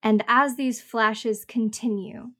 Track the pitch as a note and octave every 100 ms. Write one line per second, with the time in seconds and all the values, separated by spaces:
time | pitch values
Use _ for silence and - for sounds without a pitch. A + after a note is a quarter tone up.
0 | A3 G#3+ - A#3+ C#4+ B3 C4 A#3+ - A#3
1 | A3 G#3+ A#3 G#3+ - A#3+ A3 G#3+ A#3+ G3+
2 | F#3 - A#3+